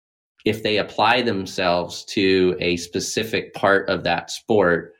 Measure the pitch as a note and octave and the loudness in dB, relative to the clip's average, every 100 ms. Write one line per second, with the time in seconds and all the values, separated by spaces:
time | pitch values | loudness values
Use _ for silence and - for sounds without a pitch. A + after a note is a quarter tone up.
0 | _ _ _ _ G#2+ G#2+ G#2+ G#2 F2 - | _ _ _ _ -4 -2 0 0 -2 0
1 | G#2+ B2 A#2 G2 F#2+ - F#2 F2 F2 - | 2 2 0 -2 -4 -2 0 0 -2 -8
2 | - - F#2+ F#2+ F#2 F2 F2 F2 - G2 | -8 0 2 4 4 2 0 -2 -4 -8
3 | - - - G2 - - G2+ G2 - F2+ | -6 -4 -4 -4 -6 -2 2 2 2 -2
4 | E2+ E2+ - - - G#2+ F2+ E2+ - - | -2 -4 -4 -8 0 2 4 2 -2 -16